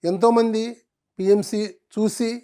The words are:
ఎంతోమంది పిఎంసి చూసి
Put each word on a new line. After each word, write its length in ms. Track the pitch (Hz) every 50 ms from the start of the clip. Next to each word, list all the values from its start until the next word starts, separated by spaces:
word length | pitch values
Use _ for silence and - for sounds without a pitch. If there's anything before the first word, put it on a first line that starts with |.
| -
ఎంతోమంది 600 | 170 180 190 196 233 233 233 226 226 220 220 220 233 233 _ _ _ _ _ _ _ _ -
పిఎంసి 420 | 190 190 202 208 196 - - 208 214 202 - _ _ _ -
చూసి 340 | 214 214 214 - - 240 226 233 240